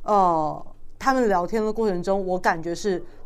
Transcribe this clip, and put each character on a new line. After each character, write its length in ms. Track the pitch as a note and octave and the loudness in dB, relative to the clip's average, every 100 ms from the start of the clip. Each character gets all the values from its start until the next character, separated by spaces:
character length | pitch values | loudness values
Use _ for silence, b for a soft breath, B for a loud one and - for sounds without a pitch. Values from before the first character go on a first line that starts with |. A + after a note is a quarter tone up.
呃， 600 | - G#3 F3+ E3 D3+ D3 - - - - | 2 4 4 4 0 -4 -10 -12 -14 -2
她 120 | C4+ | 0
们 140 | C4 A3+ | 2 4
聊 180 | F3+ | 2
天 160 | F3 A3+ | 0 0
的 120 | A3 | 0
过 160 | A3 A3 | 0 0
程 120 | F3 | 0
中， 240 | F3 G3 | 0 0
我 140 | F#3 F3+ | 0 0
感 240 | G#3+ E3+ | 0 0
觉 100 | E3 | -4
是 300 | E3+ G#3+ F3 B B | -4 -2 -2 B B